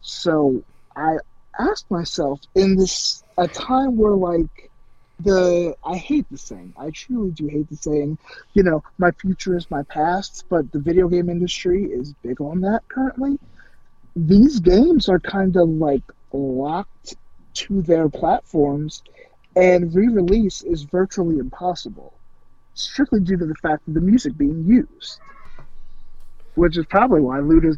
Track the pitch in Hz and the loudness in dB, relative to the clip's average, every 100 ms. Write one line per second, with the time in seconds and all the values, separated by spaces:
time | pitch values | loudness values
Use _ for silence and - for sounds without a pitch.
0 | - - 180 156 143 127 - - - - | -16 -6 -2 2 2 0 -6 -20 -20 -6
1 | 156 160 - - - - 262 427 - 175 | -4 -4 -8 -20 -18 -6 -4 -4 -6 -6
2 | 165 - 143 143 - 185 190 190 185 - | -6 -6 -6 -6 -4 0 2 4 2 -2
3 | - - _ - 175 - - 262 269 233 | -6 -8 _ -4 -4 -4 -2 0 0 2
4 | 214 202 180 170 160 - - - - - | 2 2 0 -2 -2 -8 -20 -20 -20 -20
5 | _ _ 175 190 180 175 175 139 139 175 | _ _ 0 2 2 2 -2 -6 -8 -8
6 | - 294 - 139 - 98 90 - 156 156 | -2 -2 -2 -12 -16 -18 -18 -14 -14 -14
7 | - 247 196 156 151 147 156 147 - 151 | -8 -6 -6 -6 -6 -6 -6 -8 -4 -2
8 | 143 156 - - - 202 185 156 - - | -2 -8 -12 -20 -2 2 2 0 -6 0
9 | 175 - 190 190 - 175 165 147 143 - | 0 0 -6 -4 -2 -4 -4 -8 -8 -2
10 | 156 185 202 - - 175 143 151 143 175 | -2 -2 -6 -16 -4 -2 -2 -4 0 2
11 | 180 175 175 175 175 - 185 185 202 123 | 2 0 0 -2 -4 -4 -2 0 -2 -6
12 | 143 143 120 - 147 170 190 220 - - | -8 -12 -10 -8 -6 -2 -2 -2 -4 -6
13 | 262 - 277 285 - - - - - - | -6 -4 -4 -4 -8 -20 -20 -20 -20 -20
14 | - - 160 202 269 262 170 185 311 320 | -12 -4 4 6 6 6 4 6 6 4
15 | - 180 - 196 190 180 170 156 156 135 | 4 0 0 -2 2 4 2 2 0 0
16 | - - - 139 135 127 143 165 202 - | -4 -20 -10 -6 -4 -4 -4 -6 -8 -16
17 | - - - - - - - 196 165 165 | -20 -20 -20 -20 -16 -14 -4 -4 2 2
18 | 160 - 160 - - 170 143 143 151 - | 2 0 0 0 -2 0 0 0 -6 -10
19 | - - - _ _ - 180 180 175 170 | -20 -20 -20 _ _ 2 4 4 2 2
20 | 233 220 175 214 202 - - 165 147 180 | 2 2 2 2 2 -2 -6 -6 -4 -2
21 | 190 - 170 156 127 - 180 170 127 92 | -2 -2 -2 -2 -4 -6 -6 -6 -10 -16
22 | 69 - - - - - _ - - - | -20 -20 -20 -20 -20 -20 _ -14 -12 -4
23 | 277 214 175 185 165 156 165 151 - 160 | 0 0 0 -2 -2 -4 -2 -4 -2 -2
24 | 180 240 - 156 143 160 165 240 - _ | 4 2 2 -2 -2 0 4 4 2 _
25 | - - - - - - - - - - | -20 -18 -20 -18 -14 -14 -12 -14 -12 -12
26 | - - - - - - 170 170 160 196 | -12 -12 -14 -14 -8 2 2 2 0 2
27 | 254 175 127 135 143 160 160 | 4 4 2 0 4 6 4